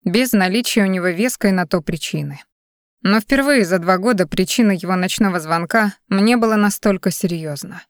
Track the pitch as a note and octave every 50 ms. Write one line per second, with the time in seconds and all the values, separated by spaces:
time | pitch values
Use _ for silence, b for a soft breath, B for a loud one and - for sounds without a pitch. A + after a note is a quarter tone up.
0 | _ F3+ F3 A#3 C4 B3 - G3+ F#3 F#3 F#3+ A#3+ B3 - - A3+ G3+ F#3+ F#3+ F#3
1 | F3 F3+ E3+ F3 A3+ B3+ - - - G3+ F#3+ F#3 F3 D3 - F3 D3+ - E3+ D#3+
2 | - - - D3+ D3 C#3+ C#3+ - - _ _ _ _ _ _ _ _ _ _ _
3 | - F#3+ G3+ A3 G#3 - C#4 C#4 C#4 C#4+ C#4+ B3+ G3+ E3 F#3 F3+ E3 F3+ F#3 F3+
4 | F#3+ A#3+ B3 F#3 F3+ D3 - - F#3 - - - A#3 G#3 G3 E3 - F3 F#3 F#3
5 | F3+ F#3 - - A3 G3 F3+ F3+ D#3 D#3+ E3+ E3 E3+ D#3+ - A3+ G#3+ G3+ - _
6 | _ _ G3 G3 G3+ A3+ B3 A#3+ A3+ A3 A3 G#3+ G#3 G3+ - - - G#3+ G3 F3+
7 | - F#3+ - - - F3 F3 E3 D#3+ D3+ C#3+ C#3+ - F3+ F3+ F3 -